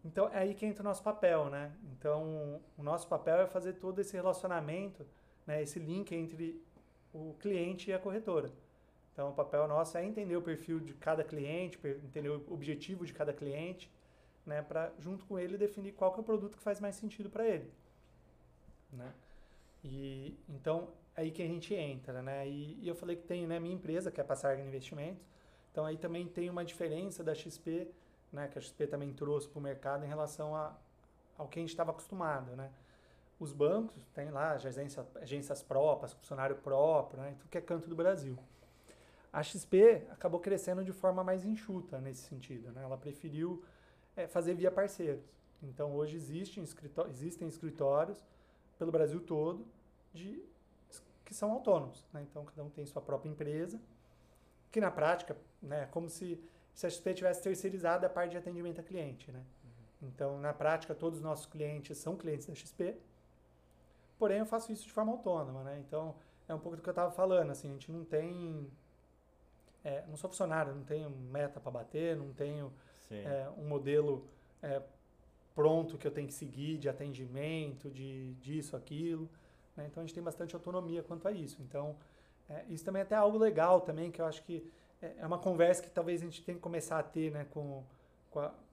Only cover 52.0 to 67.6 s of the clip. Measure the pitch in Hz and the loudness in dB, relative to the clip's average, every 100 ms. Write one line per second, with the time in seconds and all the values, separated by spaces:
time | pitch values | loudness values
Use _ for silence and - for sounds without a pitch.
52 | - 151 143 147 147 151 147 151 143 143 | -14 -12 -10 -10 -12 -10 -10 -8 -8 -6
53 | 143 139 156 147 147 156 175 226 - - | -2 -4 -4 -4 -2 -2 -2 -6 -12 -20
54 | - - - - - - - 220 190 - | -20 -20 -20 -20 -20 -20 -2 2 2 4
55 | 151 175 - - - _ 139 147 131 170 | 4 4 0 -10 -10 _ -6 -4 -2 -4
56 | 170 - 185 165 - - - - 175 160 | -4 -6 -6 -6 -10 -20 -20 -4 -4 -2
57 | 190 185 185 175 190 185 190 190 165 180 | -2 2 2 2 0 0 -2 0 4 4
58 | 180 180 175 175 175 175 175 165 165 185 | 4 2 0 -2 -6 -6 -6 -6 -8 -6
59 | 147 123 - 127 127 - 123 117 113 - | -6 -8 -14 -14 -16 -20 -20 -20 -20 -14
60 | 135 131 139 139 147 147 151 160 - 151 | -14 -4 -2 0 -4 2 2 2 0 -2
61 | 165 160 156 147 - 151 147 147 139 147 | -2 -2 -4 -4 -6 -4 -4 -4 -8 -6
62 | 160 185 165 147 - 151 - - 180 226 | -4 -4 -2 -4 -6 -12 -12 -2 -2 -2
63 | - - - - - - _ - - - | -14 -20 -20 -20 -20 -20 _ -20 -20 -20
64 | - - 208 202 220 226 220 214 - - | -20 2 4 4 2 -2 -2 -8 -4 0
65 | 220 233 190 170 139 131 131 143 139 156 | 2 0 0 0 -2 -6 -8 -8 -4 -4
66 | 160 156 - - - 160 170 165 185 175 | -4 -10 -18 -20 -8 -6 -6 -6 0 2
67 | 175 175 190 180 147 139 | 2 4 6 6 6 0